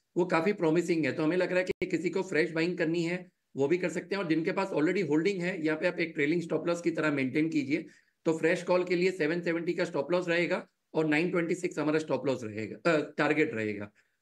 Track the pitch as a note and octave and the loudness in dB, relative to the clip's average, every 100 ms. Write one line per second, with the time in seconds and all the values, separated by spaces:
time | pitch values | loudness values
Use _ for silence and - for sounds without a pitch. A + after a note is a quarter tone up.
0 | _ F3 F3 E3 F#3+ G#3 D#3+ E3+ E3+ E3 | _ -2 0 2 2 2 2 2 2 0
1 | C3 B2+ D#3 F3+ F3 F3+ F#3 - F3+ D#3+ | 0 0 0 2 2 0 -2 -4 -2 -2
2 | F#3 F#3+ F#3+ D#3+ E3 D#3+ F3 F3 D#3+ E3+ | -2 -4 -2 0 0 0 -2 0 0 0
3 | E3+ F3+ - _ _ C3+ C#3 F3 F3 E3+ | -2 -4 -8 _ _ -2 2 2 0 -4
4 | - G3 E3+ D#3+ F#3 F#3+ F#3+ D#3 D#3 F#3 | -6 -4 0 0 0 0 0 2 2 2
5 | D3 D#3 F#3 F#3+ F3 F#3+ D#3 D#3 F3+ F3 | 2 2 2 0 -2 -2 -2 0 0 0
6 | E3 D#3+ C#3+ E3+ E3+ D#3+ E3+ E3+ E3+ D#3+ | -4 0 0 0 0 -2 -2 -2 -2 0
7 | D#3 C#3 C3 D3+ D#3+ D3+ B2+ E3 D#3+ - | 0 0 0 0 0 0 0 -2 -4 -16
8 | _ _ E3 D#3+ D#3+ F3+ F3+ F3+ F3+ F3 | _ _ -2 2 2 2 2 0 2 2
9 | F#3 F#3 D3+ F3 F3 E3 E3 F3 F3 C#3+ | 2 2 0 0 -2 -2 -2 -2 -2 -2
10 | - F3 F3 E3+ D#3+ G3 - _ _ D#3+ | 0 0 2 0 0 -2 -6 _ _ 0
11 | D#3 D3+ F3 F3 E3 F3 F3+ D#3 D3 D#3 | 2 2 2 0 0 -2 -4 -2 0 0
12 | D#3 C3 C#3+ A#2 G#2+ G#2 G#2+ - E3+ D3+ | 0 -2 0 -2 -4 -8 -8 -2 2 2
13 | - - D3 D#3 D3+ A2 G#2+ G2+ G2+ _ | 0 0 2 2 2 0 -4 -4 -10 _
14 | _ _ | _ _